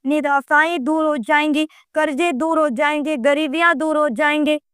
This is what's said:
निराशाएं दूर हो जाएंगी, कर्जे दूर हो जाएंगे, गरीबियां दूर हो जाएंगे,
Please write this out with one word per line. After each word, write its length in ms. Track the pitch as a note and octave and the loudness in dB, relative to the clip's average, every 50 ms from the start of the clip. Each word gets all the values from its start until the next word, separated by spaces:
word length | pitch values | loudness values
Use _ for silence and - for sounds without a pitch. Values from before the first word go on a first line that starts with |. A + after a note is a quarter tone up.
| _ | _
निराशाएं 760 | C4+ D4 D4+ C4+ C#4+ C#4+ C#4 C4 _ D4+ D4 D#4 E4 F4 E4 B3 | -2 -2 0 0 0 0 0 0 _ 2 2 2 2 0 -2 -2
दूर 200 | C#4+ D#4 D#4+ D#4 | -2 0 0 0
हो 120 | D#4 D4+ | 0 0
जाएंगी, 520 | C#4+ G#3 - D4+ D4 D4+ D#4 C#4+ D4+ D#4 D#4 _ - _ _ _ | -2 0 0 2 2 2 2 0 0 -2 -4 _ -20 _ _ _
कर्जे 380 | D4+ D#4 D#4 C#4+ B3+ F4 F4 | -2 -2 -2 0 -2 -2 -2
दूर 260 | C#4+ A#3+ D#4 E4 E4 D#4+ | 0 -2 -2 0 0 0
हो 100 | D#4 D4+ | 0 0
जाएंगे, 480 | A#3 A3+ D4+ D4 D4+ D4+ C#4 D#4 D#4 | 0 0 -2 0 0 -2 -2 -4 -4
गरीबियां 640 | B3+ A3+ C#4+ C#4+ D4 D#4 C#4+ C4 D#4+ E4+ E4+ E4+ B3+ | 0 0 0 0 2 -2 -2 -2 0 2 2 2 0
दूर 180 | D#4 D#4 D#4 | -2 -2 0
हो 120 | D4+ D4+ D4+ | 0 0 0
जाएंगे, 520 | A3+ A3+ D4+ D4 D4+ D4+ D4+ D4 D4+ D4 _ _ | 0 0 0 0 0 0 0 0 -2 -2 _ _